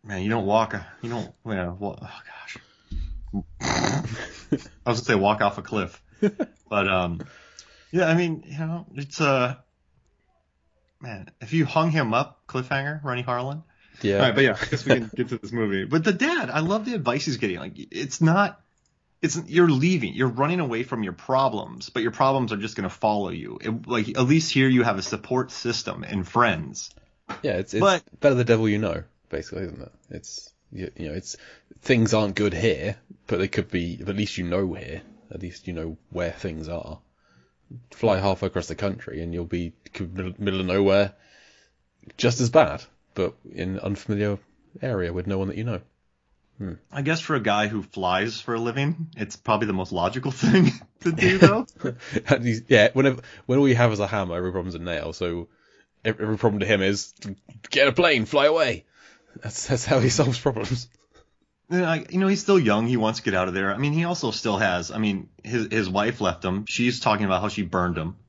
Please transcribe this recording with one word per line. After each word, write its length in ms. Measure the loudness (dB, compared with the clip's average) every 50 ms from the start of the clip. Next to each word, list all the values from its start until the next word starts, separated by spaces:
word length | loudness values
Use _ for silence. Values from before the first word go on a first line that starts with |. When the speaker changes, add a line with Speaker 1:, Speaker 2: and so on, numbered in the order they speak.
| _
Speaker 1:
Man, 180 | -8 -6 -4
you 80 | -2 0
don't 160 | 0 0 2
walk 280 | 2 4 2 2 2 -4
a, 120 | -10 -10 -12 -18 -12
you 80 | -10 -8
don't, 240 | -6 -6 -8 -10 -14 _ _
yeah, 220 | -6 -4 -4 -4 -6
wa-, 260 | -6 -8 -8 -10 -10 -10
oh 220 | -16 -16 -16 -18 -20
gosh. 300 | -20 -20 -20 -18 -18 -18 -20 _ _ _ _ _ _ -8 -8 -8 -8 -10 -12 -12 -8 -8 -8 -8 -10 -14 -8
<laughs> 0 |
I 420 | -4 -2 -2 0 0 0 -2 -2 -4 -6 -8 -10 -12 -14 -14 -18 -6 -6
was 100 | -6 -6 -6 -12 -20 -6 -2
gonna 100 | -2 -2
say 180 | -2 0 2 2
walk 260 | 4 4 2 2 2
off 160 | 2 0 0
a 40 | -2
cliff. 400 | -10 -6 -4 -4 -4 -4 -8 -18 _ _ _ _
Speaker 2:
<laughs> 80 | -2 -2 0 -2 -8 -8 _ _ _ _
Speaker 1:
But, 180 | 0 0 2
um, 340 | 2 2 2 0 0 -4 -6 -10 -14 -16 -20 -20 -20 _ -20 -20 -20 -20 -20 _ _
yeah, 160 | 0 0 2
I 60 | 4 4
mean, 300 | 2 2 0 -2 -6 -8
you 140 | -12 -8 -8
know, 260 | -6 -6 -6 -8 -10 -12 -12
it's, 260 | -12 -12 -12 -2 0
uh, 360 | 2 4 4 4 2 0 -2 -8 _ _ _ _ _ _ _ _ _ _ _ _ _ _ _ _ _ _ _ _ _ _ _ _ _ _ _ _
man, 280 | -16 -14 -14 -14 -14 -18 _ _
if 120 | -10 -2 0
you 120 | 0 0
hung 240 | 2 2 2 2 2
him 220 | 2 2 0 2 2
up, 280 | 0 0 -2 -8 _ _
cliffhanger, 560 | -8 -6 -6 -4 -2 -4 -4 -2 -4 -6 -6 -6
Renny 200 | -6 -6 -4 -4
Harlin. 400 | -4 -4 -4 -4 -6 -8 -10 -12 _ _ _ _ _ _ -4
Speaker 2:
Yeah. 140 | -2 0 4
Speaker 1:
All 40 | 4
right, 140 | 4 4 6
but 80 | 6 4
yeah, 140 | 4 4 0
I 40 | -2
guess 200 | -4 -4 -4 2
we 80 | 2 2
can 160 | 2 2 -6 -4
get 140 | -4 -4 -4
to 80 | -4
this 140 | -8 -8 -6
movie. 340 | -2 -2 0 0 0 -2 -2
But 180 | 0 0 2 2
the 100 | 2 0
dad, 360 | 2 0 0 0 -2 -2 -2
I 100 | -2 -2
love 260 | 0 0 0 -2 -2
the 80 | -4 -4
advice 300 | -2 -2 0 -2 0 -2
he's 120 | -4 -4
getting. 200 | -2 -2 -2 -2
Like, 160 | -4 -8 -12 -12 -14 -18 -12
it's 300 | -8 -8 -8 -8 -2 2
not, 400 | 2 4 4 4 2 0 -2 _ _ _ _ _ _ _ _ _ _ _ _ _
it's, 180 | -4 -2 -2 -4 -8
you're 220 | 0 4 6 6 6
leaving, 440 | 6 4 4 2 2 2 0 -4 -2
you're 140 | 0 -2
running 320 | -2 0 0 0 0 0 -2
away 240 | -2 -2 -2 -4 -4
from 180 | -4 -4 -4 -4
your 100 | -6 -6
problems, 760 | -10 -4 0 2 2 2 2 0 -2 -8 -8 -12 -14 -16 -8
but 140 | _ -2 -2
your 80 | -2
problems 400 | 2 4 4 4 4 2 0 -2 -4
are 40 |
just 180 | -4 -6 -6 -6
gonna 140 | -6 -6 -6
follow 400 | -4 0 0 0 2 0 -2 -4
you. 280 | -6 -8 -10 -10 -12 -8
It, 260 | -6 -6 -6 -6 -4
like, 220 | -2 -2 -2 -2 -2
at 120 | 0 0 4
least 240 | 4 4 4 2 2
here 160 | 2 2 4 6
you 140 | 6 4 4
have 140 | 4 2
a 60 | 0 -4
support 480 | -6 -6 -8 -6 -2 -2 -2 -2 -4
system 520 | -8 -8 -6 -4 -4 -4 -6 -8 -8 -8 -8
and 240 | -6 -6 -6 -6
friends. 640 | 0 2 4 4 4 2 0 -6 -10 -12 -14 -16 -16 -20 -20 _ _ _ _ _ -14 -14 -6
Speaker 2:
Yeah, 120 | -4 -2 -2
it's, 160 | -2 -4 -2 0
it's 80 | 2
Speaker 1:
But 220 | 4 4 4 2 _ -10 -14 2
Speaker 2:
better 160 | 4 4 4
the 80 | 4 4
devil 240 | 4 4 4 4 2
you 80 | 2
know, 260 | 0 0 -2 -4 -6 -8 _ _ _ _ _
basically, 340 | -8 -8 -8 -8 -8 -8 -8
isn't 180 | -8 -10 -14
it? 100 | -16 -18 _ _ _ _
It's, 420 | -16 -16 -14 -14 -18 -18 -18 -20 _ _ _ _
you, 200 | -12 -12 -12 -12 -10
you 120 | -10 -10 -8
know, 60 | -8
it's, 200 | -8 -10 -10 -16 -16 -16 -20 -20 -20 _ _ -20 _
things 320 | _ 2 4 4 6 4 4
aren't 220 | 2 2 2 0
good 180 | 0 0 0 0
here, 440 | 2 0 0 0 0 -2 -6 -6 -8 _ _ -20 _ _
but 120 | -4 -2 0
they 80 | 0
could 240 | 0 0 -4 -4 -2
be, 280 | -4 -4 -4 -4 -6 -8 -8
at 100 | -6 -4
least 220 | -4 -4 -4 -4
you 60 | -6 -4
know 280 | -2 0 0 0 -2 -4
here. 260 | -8 -10 -12 -12 -14 -14 -18 -20 -20 _ _
At 120 | -14 -12 -12
least 240 | -12 -14 -12 _
you 60 | -10 -8
know 220 | -6 -8 -8 -10 -12 _ _
where 220 | -6 -4 -4 -4
things 360 | -6 -6 -10 -8 -8 -8 -10 -8
are. 280 | -8 -10 -10 -12 -14 -16 _ _ _ _ _ _ _ _ _ _ _ _ _ _ -20 -20 -20 _
Fly 260 | -10 0 2 2 2
halfway 300 | 4 2 0 0 0 -2
across 180 | -4 -2 -4 -6
the 80 | -6 -8
country 480 | -6 -4 -6 -6 -6 -10 -10 -10 -8
and 100 | -8 -6
you'll 140 | -6 -6 -6
be 280 | -4 -4 -4 -4 -6 -10 _ _ -18 _
c-, 80 | -10 -10 -8
middle, 220 | -6 -8 -8 -8 -6 -4
middle 200 | -4 -2 -2 -2
of 60 | -2
nowhere, 480 | 0 2 4 4 6 6 4 4 2 -2 _ _ _ _ -20 _ _ _ _ _ _ _ _ _ _ _ _ -20 -20 -8
just 240 | 0 0 0 2 2
as 80 | 0 4
bad, 340 | 4 4 4 4 0 -8 -12 -16 _ _ _ _ _
but 220 | -4 -4 -4 -4 _ _ -18
in 240 | -10 -8 -6 -6 -6
an 40 | -4
unfamiliar 600 | -4 -4 -6 -6 -4 -4 -2 0 0 -2 -2 -4 _ _ _ _ _ _ _ -8
area 320 | -6 -4 -2 -2 -2 -2 -4
with 140 | -4 -4
no 100 | -2 -2
one 120 | -2 -2 -4
that 80 | -4
you 80 | -6 -4
know. 160 | -4 -6 -6 -8 _ _ _ _ _ _ _ _ _ _ _ _ _ _
Hmm. 160 | -10 -10 -10 -10 -10 _ _
Speaker 1:
I 120 | -8 -4 -2
guess 180 | -2 -2 -2
for 140 | -2 -2 -2
a 40 | 0
guy 280 | 2 2 2 2 2
who 160 | 0 -2 -6 -8
flies 580 | -8 -8 -4 -2 0 0 0 0 -2 -4 -8
for 140 | -6 -6 -4
a 40 | -2
living, 520 | -2 -2 -2 -2 -2 -2 -2 -4 -6 -12 -8
it's 180 | -10 -10 -10 -10
probably 320 | -10 _ 0 0 2 2
the 60 | 0 -2
most 180 | -2 -4 -4
logical 400 | -2 0 0 0 -2 -2 -6 -6
<laughs> 0 |
thing 400 | -4 0 2 6 6 8 6 6 4 -2 -14 _ _ _
to 100 | -4 -2
do, 260 | 0 2 4 4 6
though. 300 | 8 8 8 8 6 -2 -6 _ -8 -8
Speaker 2:
<laughs> 120 | -8 -8 -8 -14 -6 -6 -6 2
And 160 | 2 2 2 2
he's, 200 | 0 -2 -2 2
yeah, 220 | 6 8 8 8 8 6
whenever, 280 | 4 4 4 2 0 -8 -18 -20 -16 -2
when 140 | 0 4 4
all 100 | 6 6
you 60 | 6
have 160 | 6 6 4 4
is 60 | 2
a 80 | -2
hammer, 280 | 0 0 -2 -2 -2 -2
every 160 | -2 -2 -2
problem's 220 | -4 -4 -6 -6 -8
a 60 | -8
nail, 340 | -6 -4 -4 -4 -4 -6 -6
so 340 | -4 -4 -2 -2 -4 -8 -10 _ _ _ _ _ _ _ _ _ _ _
ev-, 160 | -4 -2 -2
every 200 | -2 -2 -2 2
problem 220 | 2 2 2 2
to 40 | 2
him 160 | 2 4 4
is, 320 | 4 2 0 0 -4 -12 -16 _ -14 -14 -14 _ _ -20 -20 -20 -12 -2
"Get 180 | 2 4 4
a 40 | 4
plane, 340 | 6 4 4 4 6 4 2
fly 220 | 2 2 4 4
away." 380 | 6 4 4 2 0 0 -6 _ _ _ _ -20 -20 -20 _ _ _ _ -12 -10
That's, 240 | -10 -8 -8 -4
that's 180 | -2 -2 -2 2
how 140 | 2 2 4
he 100 | 4 4
solves 300 | 4 4 2 2 2 0
problems. 480 | -2 -2 -2 -2 -4 -4 -4 -6 -6 -12 _ _ _ _ _ -20 _ _ _ _ _ _ _ _ _ _
Speaker 1:
And 140 | 0 0 2
I, 180 | 2 0 -2 -4 -4
you 80 | -2
know, 80 | 2 2
he's 160 | 2 2 2
still 160 | 4 4 6
young. 300 | 6 6 6 4 4 2
He 100 | 2 2
wants 220 | 2 2 0 0 0
to 60 | -2
get 100 | 0 2
out 120 | 2 0
of 60 | 0 0
there. 180 | 0 0 0
I 60 | 0
mean, 160 | 0 -2 0 0
he 100 | 0 0
also 280 | 0 -2 -2 -4 -4
still 260 | -4 -4 -2 -2 0
has, 320 | 2 2 2 0 0 -4 -6
I 80 | -4
mean, 320 | -2 -2 -2 -2 -2 -6 -10 _ -20 _
his, 240 | -4 -2 -2 -2 0
his 180 | -2 -2 -2
wife 320 | 0 0 0 0 0 -2 0
left 240 | 0 -2 -2 0 -4
him. 220 | -4 -2 -2 -4
She's 320 | -6 -4 0 0 0 0 0
talking 280 | 2 2 2 2 2
about 160 | 0 0 0 0
how 40 |
she 140 | -2 -4 -4
burned 340 | -6 -2 0 0 0 0 -2
him. 200 | -2 -6 -6 -8 -12 -20